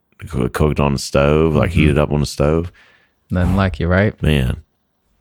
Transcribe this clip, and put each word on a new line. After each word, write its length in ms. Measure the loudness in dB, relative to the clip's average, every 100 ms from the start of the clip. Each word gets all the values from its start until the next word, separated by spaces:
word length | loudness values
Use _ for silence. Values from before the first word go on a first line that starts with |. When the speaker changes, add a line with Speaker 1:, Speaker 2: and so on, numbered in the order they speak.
| _ _ -10
Speaker 1:
co-, 200 | -6 -4
cooked 300 | 0 0 0
on 140 | -2
the 60 | -2
stove, 540 | -2 0 2 2 2
like, 180 | 2 0
Speaker 2:
Mm-hmm. 80 | 2
Speaker 1:
heated 180 | 2 2
up 120 | 0
on 100 | 0
the 40 | -2
stove. 460 | -2 0 0 -2 -10 _ _ _ _ _
Speaker 2:
Nothing 260 | -2 0 0
like 220 | 0 -2
it, 60 | 0
right? 340 | 2 0 0
Speaker 1:
Man, 400 | 0 0 0 -4 -12 _ _ _ _ _